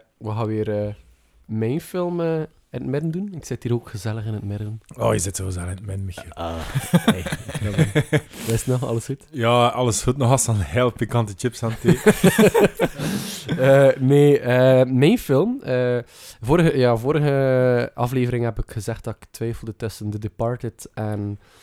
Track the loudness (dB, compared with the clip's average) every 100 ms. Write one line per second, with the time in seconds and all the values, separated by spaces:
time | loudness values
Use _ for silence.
0 | -6 _ -8 -6 -4 -4 -2 -2 -4 -8
1 | _ _ _ _ -8 -4 -2 -4 -6 -6
2 | -4 -2 -2 -2 -6 _ _ -10 -6 -4
3 | -4 -4 -8 -10 -10 -8 -2 -4 -4 -8
4 | -6 -6 -6 -6 -6 -8 -8 -12 -16 -4
5 | 0 0 -2 -6 -6 -6 -6 -8 -8 -8
6 | -8 -10 -14 -10 -8 -8 -6 -6 2 2
7 | 2 0 -4 -8 -10 -6 -4 0 2 0
8 | 0 -2 -2 -10 -4 -2 0 -2 -2 -4
9 | -4 -10 -10 -2 2 4 4 2 0 0
10 | 0 0 2 2 2 0 0 2 0 0
11 | -2 -2 -2 -4 -6 -4 -6 -2 2 4
12 | 4 4 4 6 6 6 2 2 -2 -2
13 | -6 -6 -8 -10 -8 0 4 6 6 4
14 | 4 6 6 4 4 4 6 6 4 4
15 | 4 2 2 0 0 -4 -4 -2 0 -2
16 | -6 -16 -20 -10 0 4 4 4 4 2
17 | 0 0 0 2 2 2 2 2 -2 -4
18 | -2 0 -2 -2 -2 -4 -8 -6 -8 -8
19 | -8 -12 -16 -8 -8 -6 -10 -10 -10 -8
20 | -8 -6 -8 -4 -4 -4 -8 -12 -14 -8
21 | -6 -4 -6 -8 _ _